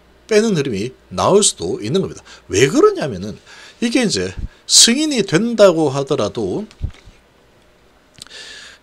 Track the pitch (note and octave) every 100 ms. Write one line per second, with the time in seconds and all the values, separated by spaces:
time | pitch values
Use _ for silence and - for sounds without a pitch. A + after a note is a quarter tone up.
0 | _ _ - G#3 A3+ E3+ B2+ F#2+ B2 -
1 | - F#2 A2 G3 G3 - E2+ - G#2+ F#3+
2 | A2 - - - - F#2 C#3+ B3+ G#4+ F4+
3 | D3+ F#2 G2+ - - - - - A#3 A#3
4 | G#3 F#2+ F#2 - - _ - - - C4+
5 | D#4 B3+ - D#3+ A#3 A3+ G3+ E3 D3 C#3
6 | C#3 C#3 G2+ A#2 F#2+ C#3 G#3+ - - -
7 | - - _ _ _ _ _ _ _ _
8 | _ - - - - - - -